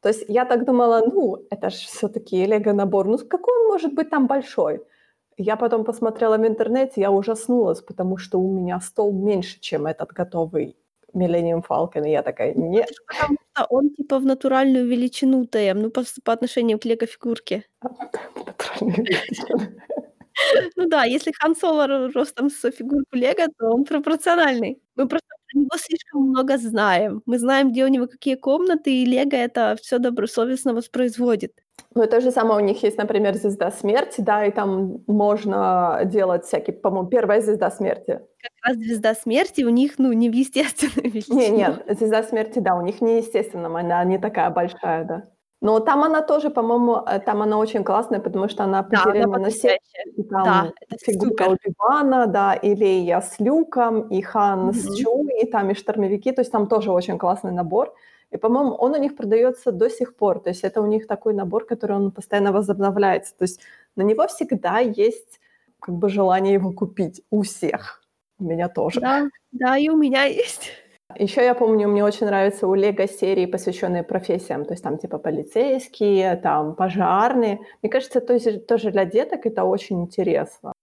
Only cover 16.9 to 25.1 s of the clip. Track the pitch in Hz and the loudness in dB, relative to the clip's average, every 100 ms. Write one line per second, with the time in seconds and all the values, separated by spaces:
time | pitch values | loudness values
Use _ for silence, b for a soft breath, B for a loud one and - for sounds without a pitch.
16.9 | 226 226 - 240 226 - 196 - _ 247 | -4 -4 -6 -6 -6 -6 -8 -8 _ -14
17.9 | 247 - - - - - - - - - | -12 -12 -12 -12 -16 -16 -12 -10 -4 -2
18.9 | 180 240 370 - - - - 214 - - | -2 -2 -4 -4 -10 -4 -4 -4 -12 -10
19.9 | 605 - _ - - 571 554 359 359 359 | -10 -10 _ -14 -4 2 2 0 -2 0
20.9 | 320 240 254 - - 302 320 359 311 277 | 2 2 0 -4 -2 -2 0 0 2 2
21.9 | 277 254 - 285 - 285 285 240 269 240 | 0 -2 -2 -4 -2 -2 -2 -6 -4 -4
22.9 | 285 269 254 247 403 330 - 226 233 285 | -2 -2 -2 0 0 -2 0 0 0 0
23.9 | 311 294 311 - 339 302 247 185 262 _ | -2 0 0 2 2 2 2 -4 -8 _
24.9 | - 262 | -4 -2